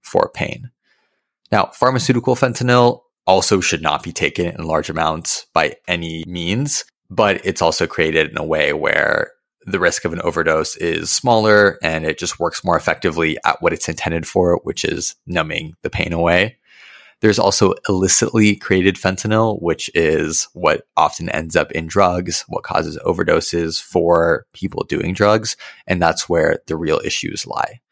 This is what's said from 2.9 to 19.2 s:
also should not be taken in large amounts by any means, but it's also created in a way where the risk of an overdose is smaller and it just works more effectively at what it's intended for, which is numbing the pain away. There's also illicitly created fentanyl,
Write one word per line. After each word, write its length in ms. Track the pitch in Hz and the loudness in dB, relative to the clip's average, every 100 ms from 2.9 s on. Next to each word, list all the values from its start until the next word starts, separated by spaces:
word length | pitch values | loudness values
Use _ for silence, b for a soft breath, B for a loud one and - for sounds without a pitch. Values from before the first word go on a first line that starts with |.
| - _ _ - | 2 _ _ 2
also 340 | 95 - 98 | 2 4 2
should 220 | 87 82 | 2 -2
not 200 | 78 73 | -2 -2
be 100 | - | -6
taken 340 | 82 80 - 87 | -2 -2 0 -4
in 180 | 76 | -4
large 240 | 82 80 76 | -2 -2 -2
amounts 580 | 80 80 80 80 - - | -2 -2 -2 -4 -6 -2
by 240 | - 76 - - | 0 0 -2 -6
any 380 | 87 82 80 82 | -6 -4 -8 -8
means, 580 | 87 85 107 143 - - _ _ | -8 -4 -2 -2 -4 -8 _ _
but 340 | 92 104 95 | 0 2 2
it's 180 | - - | -2 0
also 240 | 82 - 85 | 0 0 -4
created 440 | - 80 80 76 | 0 0 2 0
in 80 | 78 | -2
a 60 | |
way 280 | 76 78 73 | -4 0 0
where 580 | 76 73 73 71 71 - _ _ _ - | 0 0 0 2 0 -2 _ _ _ -6
the 120 | 95 | 0
risk 260 | 87 - | 0 0
of 80 | 87 | -6
an 100 | 85 | -4
overdose 520 | 85 82 80 80 78 - | -4 -2 0 0 -2 -4
is 340 | 85 80 82 | -2 -2 -2
smaller 640 | - 127 113 107 104 101 - | -2 2 2 6 6 6 2
and 240 | 82 80 78 | -4 -2 -2
it 120 | 78 | -4
just 220 | 87 - | -6 -4
works 240 | 85 - | -4 -4
more 120 | - 82 | 0 0
effectively 600 | - 80 95 80 82 78 | 0 0 -2 0 -2 0
at 160 | - - | -2 0
what 120 | 87 | -2
it's 160 | 82 - | -2 -6
intended 380 | 80 - 82 80 | -6 -4 -4 -2
for, 320 | 95 90 87 | 0 2 0
which 200 | - - | -2 -4
is 300 | - - - - - | -4 -4 -8 -10 -6
numbing 480 | 87 78 82 80 82 | -4 -2 -4 -8 -8
the 80 | - | -8
pain 220 | - 82 | -4 -2
away. 440 | 85 85 87 107 - B B B B B B | 0 4 4 2 -2 B B B B B B
There's 180 | 110 104 | 2 4
also 360 | 98 - 98 - - | 2 4 2 2 -2
illicitly 680 | 95 92 - 110 117 107 101 | 0 2 2 2 4 4 2
created 400 | - 95 92 92 | 0 2 2 2
fentanyl, 640 | 98 95 | -2 -2